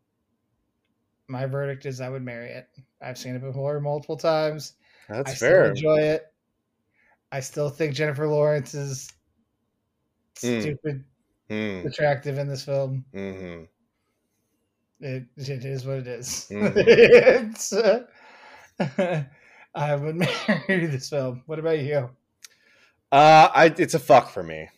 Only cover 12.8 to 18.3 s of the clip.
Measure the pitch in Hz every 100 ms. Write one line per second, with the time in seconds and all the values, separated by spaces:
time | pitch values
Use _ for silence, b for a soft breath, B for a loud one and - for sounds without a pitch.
12.8 | 135 135 127 98 98 95 92 85 80 _
13.8 | _ _ _ _ _ _ _ _ _ _
14.8 | _ _ 143 131 120 - 135 135 135 135
15.8 | 131 135 123 120 127 - - 202 208 208
16.8 | - - 214 240 254 262 220 - - 196
17.8 | 190 233 247 b b